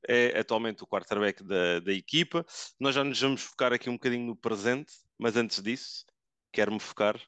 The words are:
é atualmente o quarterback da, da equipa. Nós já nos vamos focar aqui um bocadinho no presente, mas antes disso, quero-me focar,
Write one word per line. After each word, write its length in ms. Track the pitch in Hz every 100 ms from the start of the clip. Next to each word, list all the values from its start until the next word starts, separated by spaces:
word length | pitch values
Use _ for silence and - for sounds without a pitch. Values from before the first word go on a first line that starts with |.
| -
é 300 | 120 120 98
atualmente 460 | - 113 113 101
o 40 | -
quarterback 540 | 98 87 104 104 -
da, 360 | 98 95 87 85
da 140 | 87
equipa. 520 | 98 - 156 170 170 165 - - -
Nós 140 | 135 135
já 80 |
nos 160 | 139 117
vamos 220 | 135 131
focar 300 | - - 127
aqui 180 | 120 127
um 40 |
bocadinho 320 | 123 127 120 120
no 80 | 113
presente, 560 | 117 107 110 131 151 - _ -
mas 200 | 117 110
antes 260 | 117 -
disso, 400 | 101 127 - - - _ _ _ _
quero-me 280 | - 104 107
focar, 360 | - - 104 -